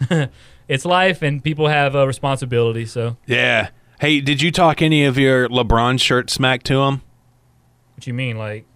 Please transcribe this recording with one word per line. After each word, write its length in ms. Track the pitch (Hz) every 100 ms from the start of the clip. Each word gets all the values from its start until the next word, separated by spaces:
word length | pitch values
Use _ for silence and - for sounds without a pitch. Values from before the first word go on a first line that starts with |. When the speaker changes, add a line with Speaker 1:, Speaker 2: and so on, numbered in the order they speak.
| 131
Speaker 1:
<laughs> 180 | 165 135 - - - -
it's 160 | 135
life, 380 | 175 180 190 175
and 200 | 147 143
people 260 | 156 151 151
have 260 | 147 143
a 120 | 139 135
responsibility. 760 | 123 139 131 127 120 117 113
So 320 | 113 117 117 117 -
Speaker 2:
Yeah. 420 | 120 123 113 98 - _ -
Hey, 200 | 147 147
did 220 | 139 143
you 80 | 170
talk 300 | 180 165 147
any 240 | 156 151 143
of 100 | 131
your 320 | 135 127 120
LeBron 500 | 123 113 117 120 127
shirt 300 | - 127 -
smack 340 | - 131 123
to 180 | - 135
him? 180 | 139 135 - _ _ _ _ _ _ _ _
Speaker 1:
What 120 | - 127
you 60 |
mean, 240 | 123 127 110
like 300 | 107 107 -